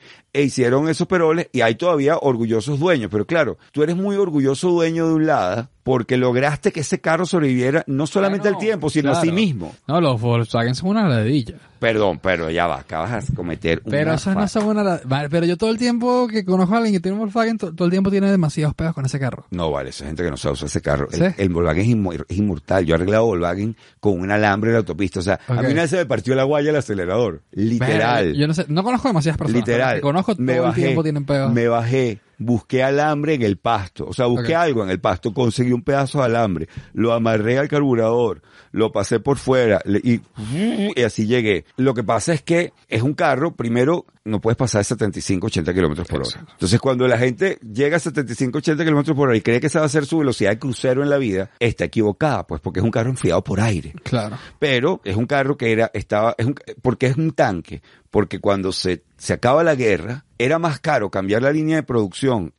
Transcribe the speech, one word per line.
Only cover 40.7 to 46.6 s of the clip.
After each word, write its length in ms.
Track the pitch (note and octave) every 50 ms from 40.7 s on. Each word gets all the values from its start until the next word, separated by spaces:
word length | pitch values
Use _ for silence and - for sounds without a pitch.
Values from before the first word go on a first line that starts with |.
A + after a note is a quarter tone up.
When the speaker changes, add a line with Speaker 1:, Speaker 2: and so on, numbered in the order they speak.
| A#3+ A3 G3 G#3 -
Speaker 1:
y 60 | - A#2+
así 240 | G#2+ - - A2 G#2+
llegué. 360 | A#2+ B2 A2+ G#2+ G2 D#2+ - _ _ -
Lo 160 | B2+ C#3 B2
que 100 | A#2 A2+
pasa 300 | F#2 A#2 A2+ - E3+ E3+
es 80 | C#3+
que 320 | - - E3+ E3+ F3 - - _ _ -
es 120 | A2+ A2+ A#2
un 100 | C#3+ D3+
carro, 420 | - F3 D3+ C3 B2+ D3 C3 C3
primero, 500 | - A#2+ A#2 A#2 A#2+ B2+ D3 E3+ E3+ - _ _ _ -
no 160 | G#2+ G#2+ G2+
puedes 160 | - A2+ A2+ -
pasar 220 | C3+ A2+ - G#2+
de 40 | G2+
setenta 320 | - B2 G#2 A2+ G2+ F2 -
y 20 |
cinco, 260 | - - G2 F2+ - A2+
ochenta 260 | - F#2+ D#2 D#2+ F2+
kilómetros 340 | F#2 F2 D2+ D2 D#2+ F2 -
por 100 | - D2+
hora. 80 | C2 -
Speaker 2:
Exacto. 220 | - - - - -
Speaker 1:
Entonces, 260 | -